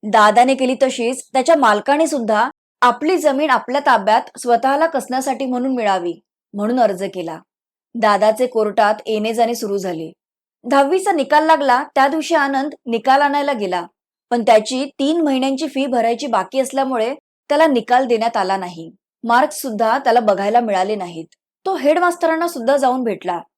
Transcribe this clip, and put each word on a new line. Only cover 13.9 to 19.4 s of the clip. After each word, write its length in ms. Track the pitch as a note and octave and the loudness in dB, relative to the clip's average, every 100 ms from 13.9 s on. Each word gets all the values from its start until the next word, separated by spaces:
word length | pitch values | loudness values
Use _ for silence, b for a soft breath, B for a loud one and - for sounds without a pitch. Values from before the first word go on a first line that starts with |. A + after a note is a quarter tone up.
| _ _ _ _ | _ _ _ _
पण 120 | A#3+ | -2
त्याची 420 | A3 A3 G#3+ B3+ C#4 _ | 4 4 4 -6 -6 _
तीन 220 | C#4 E4+ | -2 0
महिन्यांची 480 | D#4 C4 C4+ C4+ D4+ | 0 0 -2 -2 -4
फी 180 | C#4 C4+ | -4 -2
भरायची 400 | B3+ A3+ A#3 C4+ | 0 0 -2 -2
बाकी 340 | A3+ F#3 C4 | -2 -2 -4
असल्यामुळे 540 | C4 C4 C4+ B3+ A3+ C#4 _ _ _ | -2 -2 -2 -2 -4 -6 _ _ _
त्याला 180 | D4 D#4+ | 2 2
निकाल 400 | B3+ - B3 C4 | 2 2 0 2
देण्यात 300 | A#3 A3+ A#3 | 0 0 -2
आला 200 | F#3+ F#3+ | -2 -4
नाही. 340 | F3+ E3+ E3 _ _ _ | -6 -14 -18 _ _ _
मार्क्स 380 | A3+ A#3 | 0 2